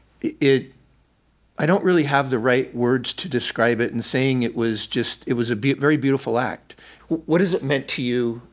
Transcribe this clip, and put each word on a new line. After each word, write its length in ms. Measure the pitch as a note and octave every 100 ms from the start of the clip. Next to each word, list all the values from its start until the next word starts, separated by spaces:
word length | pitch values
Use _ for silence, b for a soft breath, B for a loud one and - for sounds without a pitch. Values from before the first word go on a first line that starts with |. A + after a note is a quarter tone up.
| B _
it, 500 | D#3+ - C#3 C3+ F#2+ - _ _ _ _ _ _ _ -
I 60 | D#3
don't 180 | F#3+
really 200 | F#3 F3+
have 260 | C#3 C#3 C3+
the 100 | B2
right 340 | B2 B2+ B2+
words 400 | A#2+ A#2+ B2+ A#2+
to 140 | - F#3
describe 540 | B2+ - - A#2 A2+
it, 100 | A#2
and 140 | A2+ A2+
saying 380 | C3 C3+ C3
it 120 | A#2 A#2+
was 320 | A#2 G#2+ -
just, 400 | B2 A2+ - -
it 60 |
was 180 | A#2+ A#2
a 40 | A2
be-, 180 | C3
very 240 | C3+ C#3+ D3+
beautiful 420 | C3+ C3+ - A#2
act. 360 | B2 E2+ - - B B B
W-, 140 | D#3+ -
what 160 | E3
has 120 | F#3+
it 100 | F#3
meant 240 | C3+ C#3 C3+
to 160 | -
you 380 | B2 B2 A#2+ A#2 -